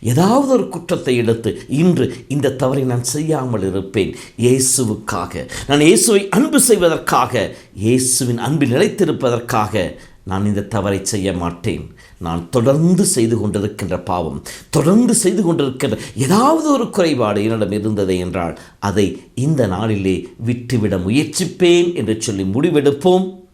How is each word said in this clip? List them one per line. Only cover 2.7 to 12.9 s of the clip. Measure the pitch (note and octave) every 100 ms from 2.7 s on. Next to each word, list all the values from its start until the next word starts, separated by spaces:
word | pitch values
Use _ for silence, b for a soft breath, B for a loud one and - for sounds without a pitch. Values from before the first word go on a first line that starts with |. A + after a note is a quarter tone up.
| C3+
நான் | B2+ A#2+
செய்யாமல் | B2 D3+ D#3 D#3 C3 A2+ F#2
இருப்பேன், | F#2 - A2+ F2 B B -
இயேசுவுக்காக, | A#2 C3 B2+ - A#2+ G#2+ - F#2+ F2 F2 C2 B B
நான் | C#3+
இயேசுவை | D3+ A3 - G2+ G2+
அன்பு | F#3 D4 C4+
செய்வதற்காக, | - G#3 F3 D#3+ - C#3+ B2 A#2+ F2+ B B
இயேசுவின் | - G#2 B2 C3 - B2 A#2
அன்பில் | B2 D#3 C3+
நிலைத்திருப்பதற்காக" | B2+ G3+ - E3+ A2+ C3 A#2+ A#2 A2+ G#2 A2 E2+ - B B -
"நான் | F#2+ G#2
இந்த | G2+
தவறை | G2 A2 G2 G2
செய்ய | F#2 G#2+ F#2
மாட்டேன். | F2+ E2+ E2+ A2+ D#2 D2+ - b b
நான் | E2+ E2+ E2+
தொடர்ந்து | B2+ A#2 C#3 E3